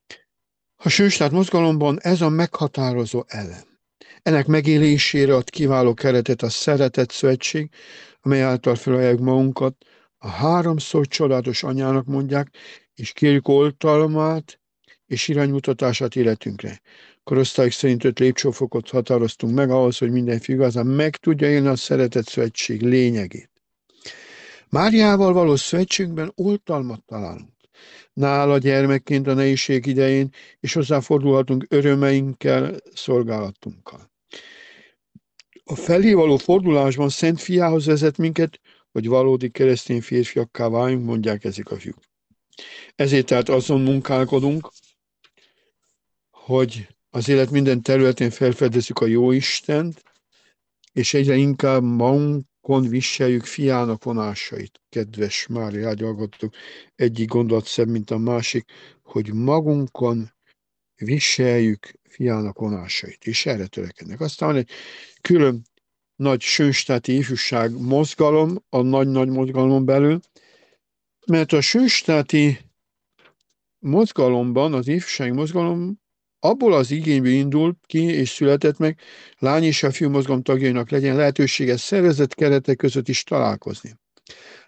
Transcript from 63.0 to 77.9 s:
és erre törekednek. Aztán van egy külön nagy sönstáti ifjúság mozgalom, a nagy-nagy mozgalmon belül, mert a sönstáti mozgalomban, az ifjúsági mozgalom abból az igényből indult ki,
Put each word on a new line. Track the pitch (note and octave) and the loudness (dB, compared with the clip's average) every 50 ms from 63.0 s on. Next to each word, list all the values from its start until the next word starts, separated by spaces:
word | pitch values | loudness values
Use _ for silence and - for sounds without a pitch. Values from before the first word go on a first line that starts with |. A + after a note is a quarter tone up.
| - F#2 - - - | -8 -10 -16 -14 -10
és | - A2+ - - | -6 -6 -4 -4
erre | D#3 B2+ G#2 F#2+ F#2+ | -4 -4 -4 -6 -8
törekednek. | - - F#2+ F2+ - - E2+ E2+ F#2 B2 | -8 -10 -10 -10 -14 -16 -16 -16 -10 -8
Aztán | D#3+ D3+ - - E3 D#3 | -8 -8 -6 -4 -2 0
van | D3+ C3+ | 0 0
egy | A#2+ - - - - - - - - - _ _ | -2 -4 -10 -18 -20 -20 -20 -20 -20 -20 _ _
külön | - - F3 E3+ D3 C3+ B2 A#2 A#2 - _ _ _ _ _ _ _ _ _ - | 0 2 4 4 4 4 2 0 -6 -14 _ _ _ _ _ _ _ _ _ -4
nagy | C#3 C#3 C3+ A#2+ | -2 0 0 0
sönstáti | - - - - D3+ C#3+ C3 - - - C3+ A#2+ - - B2+ | -2 -2 0 2 2 2 2 0 -2 -2 -2 -2 0 0 -2
ifjúság | C3+ C#3 B2+ C3 A2+ - - - A#2+ A2+ A#2 | -2 -2 -2 -4 -6 -4 -4 -2 -2 -2 -2
mozgalom, | A#2 B2+ B2 B2 C3+ C#3+ D#3 D3 - - D#3+ D3 D3+ D#3 D#3 D#3+ F3+ F#3+ - _ | -2 -4 -2 0 0 2 0 0 0 2 2 4 4 4 2 0 -2 -6 -8 _
a | - C3 | -2 0
nagy-nagy | B2 C3 C3 C3+ C3+ C#3 C3+ C3 C3 C3 | 0 2 2 2 2 2 2 0 0 0
mozgalmon | C3 C3 C3 C3 C3 C3 B2+ C3 C3+ C3+ C3+ | 0 -2 -4 -2 0 2 2 4 4 4 2
belül, | B2+ C3+ C#3 C#3+ D3 D#3 F3 - _ _ _ _ _ _ _ _ _ _ _ _ _ _ _ _ _ _ _ _ - | 2 2 4 4 2 2 0 -4 _ _ _ _ _ _ _ _ _ _ _ _ _ _ _ _ _ _ _ _ 0
mert | E3+ E3 D#3 - | 2 2 2 2
a | - D3+ | 2 2
sönstáti | C#3 - - A3+ C4 B3 - - - - D#3+ D3+ C#3+ - - D3+ D3 D3 C#3 - - _ _ _ _ _ _ _ _ _ _ _ _ _ _ _ _ _ _ _ _ _ _ _ | 2 2 2 2 2 2 2 0 0 0 0 0 2 2 2 2 4 2 2 -2 -6 _ _ _ _ _ _ _ _ _ _ _ _ _ _ _ _ _ _ _ _ _ _ _
mozgalomban, | - D3 C#3 F#3 A3+ G#3+ - - C#3 B2+ B2 A#2+ B2 B2 A#2+ B2+ C#3 D#3+ D3+ | -4 0 2 2 2 2 2 0 2 2 2 2 0 0 0 0 0 2 0
az | C3 B2 B2+ | -2 -2 -2
ifjúsági | D3+ F3 E3+ - - - C#3+ B2 | -2 -4 -4 -6 -6 -4 -4 -2
mozgalom | B2 C3+ D3+ D#3 E3 F3+ E3+ E3+ E3+ E3+ F3 F#3 G3+ - _ _ _ _ _ _ _ _ | -2 -2 -2 -2 -2 -2 -2 -2 -2 -4 -4 -6 -8 -10 _ _ _ _ _ _ _ _
abból | - D#3+ A3+ C#4 C4 A3+ F3+ | 0 0 2 2 4 4 4
az | D3 C3 A#2+ | 4 2 0
igényből | C#3 D#3 D#3 D#3 D3 C3+ C3 B2+ | -2 -4 0 0 0 2 2 2
indult | B2+ C#3 C#3 C#3+ C3+ D3+ D#3 E3 F3 - _ | 2 2 2 0 0 0 0 0 -2 -4 _
ki, | _ | _